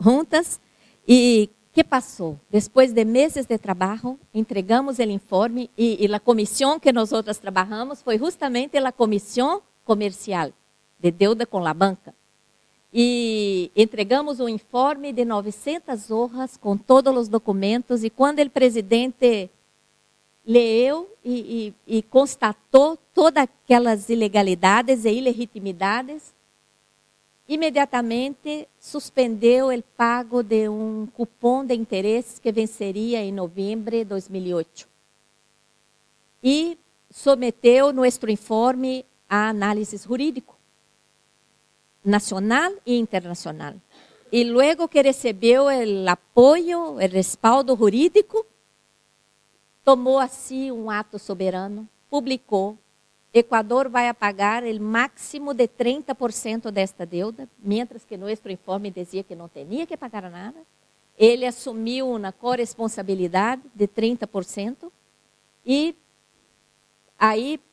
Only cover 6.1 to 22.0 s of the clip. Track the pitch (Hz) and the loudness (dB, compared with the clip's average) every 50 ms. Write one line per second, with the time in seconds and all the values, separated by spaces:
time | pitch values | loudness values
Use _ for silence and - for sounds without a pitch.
6.1 | 208 208 - 240 233 220 208 - - - 269 269 311 320 - 277 247 233 220 208 | 0 0 2 2 2 2 0 -2 -2 0 0 0 0 2 2 2 2 2 0 0
7.1 | 214 220 214 214 214 - - 196 190 185 185 202 214 214 247 269 294 - _ 254 | -2 -4 -4 -4 -8 -8 -8 -4 -2 -2 -2 -2 -6 -8 -8 -10 -10 -10 _ -4
8.1 | 220 220 262 349 349 - 302 269 240 240 269 285 - 285 269 254 - - 240 214 | -2 -2 -2 -4 -4 -4 -6 -4 -2 -4 -4 -2 -2 -2 -2 -2 0 0 0 0
9.1 | 214 202 - - - 240 254 294 359 415 - _ _ _ _ - 220 208 214 202 | 0 -2 -4 -4 -4 -2 0 0 -2 -4 -8 _ _ _ _ -2 -2 0 0 -4
10.1 | 190 - - 220 190 175 160 135 - _ _ _ _ _ _ _ _ _ 170 175 | -6 -8 -8 -6 -4 -4 -4 -6 -8 _ _ _ _ _ _ _ _ _ -2 -2
11.1 | 165 170 196 208 226 220 240 - - 185 175 156 156 165 196 196 185 - _ - | 0 2 2 2 2 0 -2 -4 -4 -2 -2 -2 0 2 0 0 0 -4 _ -20
12.1 | - _ _ _ _ _ _ _ _ _ _ _ _ _ _ _ - 233 240 247 | -20 _ _ _ _ _ _ _ _ _ _ _ _ _ _ _ 0 2 2 2
13.1 | 247 240 233 226 220 214 208 202 196 185 175 180 - 208 220 220 - 214 202 196 | 2 0 -2 -2 -2 -2 -2 -2 -2 -2 -4 -2 2 2 2 2 2 -4 -2 0
14.1 | 247 285 294 294 277 240 254 233 220 208 - _ - 247 262 285 302 277 285 285 | 0 0 0 -4 -6 -6 -6 -6 -6 -8 -10 _ -2 0 0 0 -2 -4 -8 -8
15.1 | 233 247 240 233 220 208 202 214 202 - - 285 311 339 - - 254 208 208 - | -4 -4 -2 -2 -2 -4 -4 -6 -10 -10 -8 -8 -8 -8 -8 -10 -10 -10 -8 -6
16.1 | 220 220 240 240 233 254 262 254 - _ - 208 202 208 - - 254 269 240 269 | -4 -4 -4 -4 -6 -10 -10 -10 -12 _ -4 -4 -4 -4 2 4 6 6 6 4
17.1 | 262 247 233 208 208 220 - 220 196 190 196 202 226 247 247 - 247 233 220 220 | 2 0 -2 0 -2 -2 -2 -2 -2 0 0 0 0 -2 -2 -2 -4 -4 -2 -4
18.1 | - - 262 285 294 294 294 269 - 262 254 254 220 233 196 190 226 233 254 262 | 0 0 0 0 2 0 0 0 2 2 2 2 2 0 0 0 0 0 0 -2
19.1 | 247 - 262 240 226 208 185 180 _ _ _ _ _ _ _ _ _ _ _ _ | -2 2 2 2 2 2 -4 -10 _ _ _ _ _ _ _ _ _ _ _ _
20.1 | _ _ _ _ _ _ _ 226 226 240 233 226 220 226 247 269 294 330 359 392 | _ _ _ _ _ _ _ 4 4 4 4 6 2 2 2 2 0 -2 -6 -10
21.1 | 440 _ _ 247 247 240 214 - 233 233 220 208 - _ _ - 226 220 | -16 _ _ -6 -6 -6 -6 -6 -6 -6 -6 -8 -12 _ _ -4 -4 -4